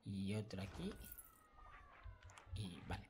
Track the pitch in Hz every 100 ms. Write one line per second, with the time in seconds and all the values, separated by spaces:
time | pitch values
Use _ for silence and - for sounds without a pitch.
0 | - 98 98 107 104 98 95 - 180 220
1 | - - - - - - - - - -
2 | - - - - - - 98 85 - 95
3 | -